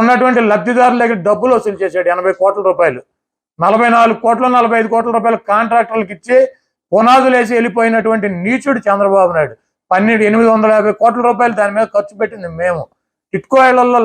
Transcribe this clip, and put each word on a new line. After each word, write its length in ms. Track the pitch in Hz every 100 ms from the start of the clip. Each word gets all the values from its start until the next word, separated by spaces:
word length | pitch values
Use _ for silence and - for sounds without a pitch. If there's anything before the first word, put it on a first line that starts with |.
ఉన్నటువంటి 380 | 233 247 254 240 214
లబ్ధిదారుల 460 | 208 190 240 247 247
దగ్గర 160 | 233 214 185
డబ్బులు 240 | 202 254 233
వసూలు 220 | 220 196
చేశాడు, 260 | 190 175 175
ఎనభై 200 | 180 185 180
కోట్ల 220 | 196 202 185
రూపాయలు. 340 | 175 165 123 - _ _ _ _ -
నలభై 260 | 180 220 240 233
నాలుగు 220 | 226 220
కోట్ల, 220 | 226 233 254 247
నలభై 220 | 233 226
ఐదు 100 | 220
కోట్ల 180 | 226 233 226
రూపాయలు 200 | 233 220 -
కాంట్రాక్టర్లకు 640 | 208 226 233 226 220 196 202
ఇచ్చి 220 | 233 254 262 _ _ _ -
పునాదులు 440 | 190 233 262 254 247
వేసి 160 | 226 240
వెళ్ళిపోయినటువంటి 680 | 233 220 226 226 220 220 202 175 190
నీచుడు 360 | 254 285 247 208
చంద్రబాబు 440 | 202 202 196 180 165
నాయుడు. 180 | 135 113 _ _ -
పన్నెండు, 320 | 185 220 220 208
ఎనిమిది 200 | 220 233
వందల 180 | 220 214 214
యాభై 160 | 208 208
కోట్ల 180 | 233 233 240
రూపాయలు 260 | 220 240 208
దాని 120 | 202 208
మీద 80 | 220 202
ఖర్చు 180 | 202 208
పెట్టింది 300 | 220 220 175 160
మేము. 220 | 180 165 - _ _ _ -
టిట్కో 280 | 190 - 269 262
ఇళ్లలో 320 | 254 247 240